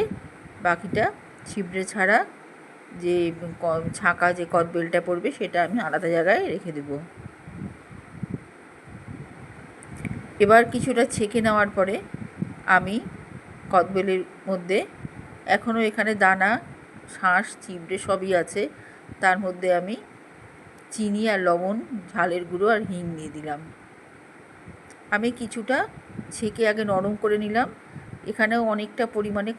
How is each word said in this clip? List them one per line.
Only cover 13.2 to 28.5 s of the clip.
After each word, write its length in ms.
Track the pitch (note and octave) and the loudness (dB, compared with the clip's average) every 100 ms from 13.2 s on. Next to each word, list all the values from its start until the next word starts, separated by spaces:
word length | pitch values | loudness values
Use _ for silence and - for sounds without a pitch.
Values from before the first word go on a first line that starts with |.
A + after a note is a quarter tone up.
| - - - - - | -16 -18 -18 -18 2
কদবেলের 500 | F#3 E3+ F#3+ F#3+ F#3 - - F#3+ | 4 4 2 2 0 -2 -10 -6
মধ্যে 380 | F#3 F3 G#3 G4+ - - - - - - | -4 0 0 0 -8 -14 -14 -16 -12 0
এখনও 360 | G#3 A#3+ A3+ | 0 2 0
এখানে 340 | A3 A3 G#3+ G#3 | 0 0 0 4
দানা, 360 | F#3+ F#3+ G3 B3+ - - - - - | 4 6 4 2 -2 -16 -20 -20 -18
শাঁস, 340 | - F#3 F3+ - - | -2 2 2 2 -8
চিবড়ে 360 | - F3+ E3 F#3 | -12 -12 -8 -6
সবই 340 | - F#3+ F#3+ F3+ | -2 -2 2 2
আছে, 260 | E3 G3+ C#4+ - - - - - | 2 -2 -4 -6 -18 -20 -18 0
তার 180 | F#3+ F#3 | 2 2
মধ্যে 340 | F#3+ F3+ F#3 | 0 -2 2
আমি 220 | F3 F3+ A#3+ - - - - - - - - - | 2 0 -6 -12 -20 -20 -20 -20 -20 -20 -20 -14
চিনি 380 | - G#3 G#3 A3 | -4 -2 0 2
আর 100 | G3 | 4
লবণ, 400 | F3+ E3+ F#3 A3 - A3+ F3 | 4 4 2 -2 -4 -8 -6
ঝালের 300 | F#3 F3 F3+ F3 | -2 0 0 -4
গুঁড়ো 220 | F3+ G#3 | 0 4
আর 140 | G#3+ | 4
হিং 220 | A3 F3 F3 D#3+ | 0 -6 -6 -8
দিয়ে 140 | D#3 | -10
দিলাম। 300 | D3+ D3+ D3 D#3+ - - - - - - - - - - - - - - | -10 -8 -8 -10 -20 -20 -20 -20 -20 -20 -20 -20 -20 -20 -20 -20 -20 -2
আমি 220 | G#3 A#3 | 0 0
কিছুটা 460 | A#3+ A3+ A#3 G#3+ C4+ G#4+ - - - - | -2 -8 -6 0 0 0 -6 -16 -14 -12
ছেঁকে 320 | - G#3+ A#3 A3 | -6 -6 2 2
আগে 160 | G#3+ | 2
নরম 320 | G#3 F#3+ G3+ G#3 | 2 2 0 0
করে 220 | G#3+ G#3 | 2 2
নিলাম। 320 | G#3+ A3 - - - - - - - | 2 0 0 -4 -18 -18 -16 -12 -8
এখানেও 340 | G#3+ G#3+ | 0 2